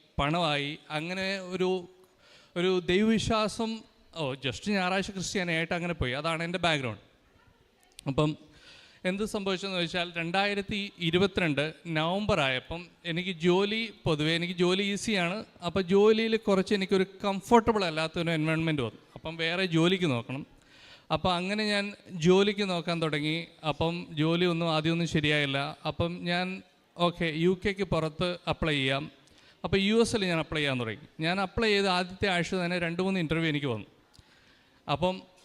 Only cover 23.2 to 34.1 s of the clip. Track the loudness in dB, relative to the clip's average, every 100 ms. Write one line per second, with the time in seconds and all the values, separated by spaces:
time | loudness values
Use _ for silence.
23.2 | -2 -4 -6 -8 -6 -2 -2 -4 -8 -2
24.2 | 0 2 2 2 0 0 0 0 0 0
25.2 | 2 0 0 -2 -6 -6 -8 -4 -4 -4
26.2 | -4 -2 -4 -8 -16 _ _ -2 -2 0
27.2 | -4 2 2 2 -2 -2 -2 0 -2 -2
28.2 | -4 -4 -4 -2 0 0 0 -2 -4 -14
29.2 | _ -20 -20 _ -2 2 4 4 4 2
30.2 | 0 0 -2 -2 0 0 -2 -6 -12 -4
31.2 | -2 0 -2 0 2 4 2 0 -2 -2
32.2 | 0 0 0 -2 -2 -2 -2 -2 -2 0
33.2 | 0 0 0 0 -2 -4 -8 _ _